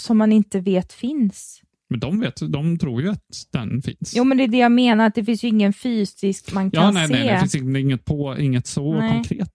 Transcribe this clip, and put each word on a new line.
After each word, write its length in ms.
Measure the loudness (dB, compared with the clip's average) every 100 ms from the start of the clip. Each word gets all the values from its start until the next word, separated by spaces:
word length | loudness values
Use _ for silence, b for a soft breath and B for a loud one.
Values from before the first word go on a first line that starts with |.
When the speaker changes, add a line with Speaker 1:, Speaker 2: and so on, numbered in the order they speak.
Speaker 1:
som 180 | 0 2
man 140 | 4
inte 280 | 4 2 -2
vet 320 | 0 -2 -2
finns. 680 | -8 -6 -2 -2 -4 -14 -20 _ _ -10
Speaker 2:
Men 80 | -6
de 200 | -4 -4
vet, 320 | -4 -6 -6
de 260 | -4 -2 -2
tror 240 | -4 -2
ju 60 | -4
att 140 | -6 -10 -20 -10
den 300 | -8 -4 -6
finns. 300 | -6 -8 -4 0
Speaker 1:
Jo, 80 |
men 140 | 2 2
det 60 |
är 40 | 2
det 100 | 4
jag 140 | 4
menar, 340 | 6 4 4 4
att 80 |
det 100 | 2
finns 200 | -2 -2
ju 40 | 0
ingen 240 | 2 2
fysisk 800 | 0 -2 -2 -2 -2 -4 -4 -6
man 180 | -4 0
Speaker 2:
Ja, 80 | 4
Speaker 1:
kan 140 | 4
Speaker 2:
nej, 120 | 4 0
Speaker 1:
se. 40 |
Speaker 2:
nej, 100 | 0
nej, 100 | 2
det 60 | 2
finns 140 | 0
inget 500 | -2 -2 -2 0 -2
på, 340 | -4 -4 -4 -2
inget 280 | -2 -2 -4
så 260 | -6 -2 -2
Speaker 1:
Nej. 140 | 0
Speaker 2:
konkret, 400 | -2 -2 -6 -6